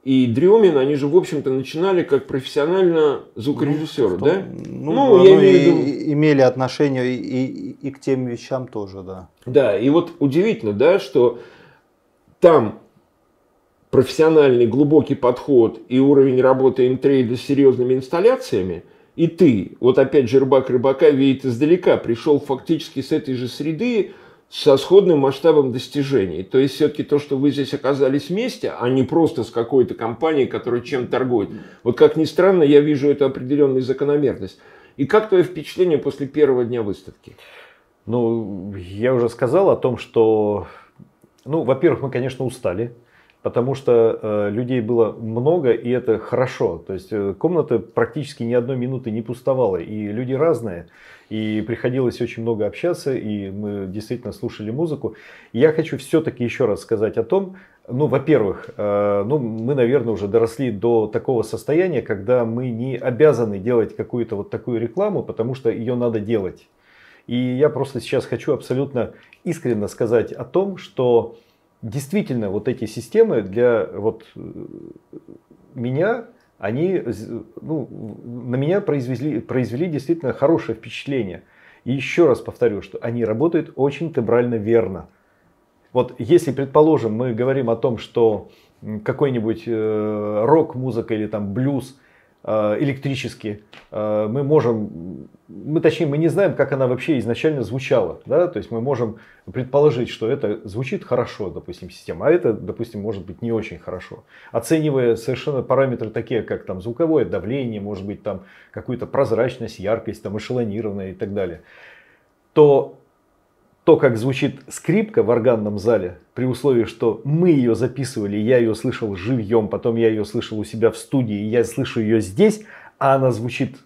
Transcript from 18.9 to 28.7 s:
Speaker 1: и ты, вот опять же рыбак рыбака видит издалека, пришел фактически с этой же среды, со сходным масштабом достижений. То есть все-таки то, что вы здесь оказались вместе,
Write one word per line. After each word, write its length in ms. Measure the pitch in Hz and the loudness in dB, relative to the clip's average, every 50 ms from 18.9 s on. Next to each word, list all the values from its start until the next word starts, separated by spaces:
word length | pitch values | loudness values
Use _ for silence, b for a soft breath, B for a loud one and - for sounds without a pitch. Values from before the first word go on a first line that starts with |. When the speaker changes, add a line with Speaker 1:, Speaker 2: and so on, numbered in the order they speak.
| b b b b b | b b b b b
Speaker 1:
и 120 | - 165 | -2 -2
ты, 480 | 160 165 - 190 151 120 98 90 - - - | -2 2 4 4 4 4 4 -2 -6 -8 0
вот 180 | - 123 127 - | 2 4 4 4
опять 300 | 135 127 - 220 - 110 | 2 4 4 2 2 4
же 100 | 123 135 | 4 2
рыбак 300 | 135 131 139 131 127 - | 4 6 4 2 2 2
рыбака 400 | 123 127 117 131 135 - 160 151 | -2 0 2 0 2 6 4 4
видит 360 | 147 131 135 139 131 135 - | 6 6 2 2 2 0 -2
издалека, 520 | 131 120 113 147 151 175 175 180 - 131 | -4 -2 0 2 2 2 4 4 2 2
пришел 420 | - - - 120 117 - 160 147 139 | 2 2 -4 -4 -2 2 2 2 2
фактически 640 | 135 - 135 123 - - 165 143 - - - 139 | 2 -2 -6 -6 -2 -2 -4 -2 -4 -8 -10 -10
с 100 | 131 - | -6 -4
этой 240 | 165 156 - 131 131 | -4 -4 -2 -4 -6
же 120 | 120 127 | -6 -6
среды, 640 | 123 - - 147 156 160 151 226 247 240 214 180 B B B B B B B B B | -8 -8 -6 -6 -6 -4 -4 -4 -2 0 -2 -2 B B B B B B B B B
со 260 | - - - 151 135 | -12 0 4 4 4
сходным 420 | 131 - - 175 196 190 180 165 143 | 4 4 6 6 6 6 6 2 4
масштабом 520 | 135 135 135 - - 165 151 151 139 131 | 2 0 -2 2 2 4 4 4 4 2
достижений. 720 | 117 131 127 - - 147 139 135 139 120 95 92 80 80 95 | -2 -6 -8 -6 -6 -6 -4 0 0 0 0 0 -4 -8 -10
То 140 | - - | 0 2
есть 180 | 131 135 139 - | 2 2 2 0
все-таки 280 | - 156 147 147 - 131 | 0 -2 0 0 -4 -4
то, 160 | - 147 147 | 0 0 -2
что 180 | 147 - 143 | 0 -2 -4
вы 140 | 131 139 147 | 0 0 0
здесь 220 | 127 139 139 135 - | 0 0 -4 -4 -6
оказались 560 | 135 - 127 143 131 139 131 135 143 139 - | -4 -2 -2 0 2 2 2 2 0 -2 -2
вместе, 440 | 175 202 240 254 - - - 113 | -4 -2 -2 -4 -6 -6 -8 -8